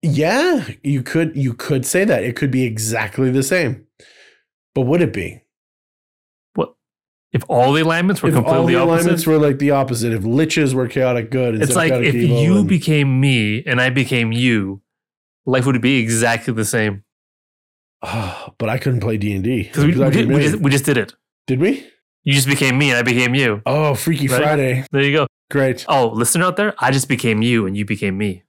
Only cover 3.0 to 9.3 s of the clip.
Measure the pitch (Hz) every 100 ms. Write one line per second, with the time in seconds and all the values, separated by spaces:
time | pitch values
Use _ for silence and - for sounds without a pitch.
3 | 107 - 131 131 135 185 170 139 - _
4 | - - - _ _ _ _ - 127 165
5 | 156 98 85 - _ _ _ _ _ _
6 | _ _ _ _ _ - - _ _ _
7 | _ _ _ 123 - 123 127 147 160 165
8 | 185 202 170 135 - 165 165 175 170 165
9 | 170 170 165